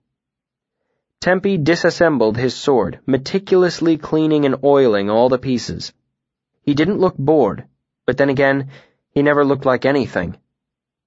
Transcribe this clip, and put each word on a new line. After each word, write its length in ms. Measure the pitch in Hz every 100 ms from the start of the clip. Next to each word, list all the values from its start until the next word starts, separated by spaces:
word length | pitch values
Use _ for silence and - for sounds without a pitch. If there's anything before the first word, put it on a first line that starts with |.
| _ _ _ _ _ _ _ _ _ _ _ -
Tempe 360 | 175 185 196 190
disassembled 800 | 147 165 175 - 170 139 110 110
his 180 | 127
sword, 460 | - - 127 87 - -
meticulously 920 | 131 135 196 196 190 180 - 165 156
cleaning 480 | - 156 156 151 143
and 120 | 127
oiling 480 | 143 143 127 101 101
all 200 | 110 127
the 100 | 127
pieces. 540 | 131 120 - 82 - _ _ _ _ _ _ _
He 140 | - 143
didn't 240 | 160 202
look 180 | 185 -
bored, 480 | 139 156 110 - - _ _ _ -
but 120 | 131
then 120 | 139
again, 400 | 135 135 139 135 - _ _ _
he 120 | 143
never 200 | 143 143
looked 220 | 139 135 135
like 200 | 123 131
anything. 520 | 143 117 98 87 - _ _ _ _ _ _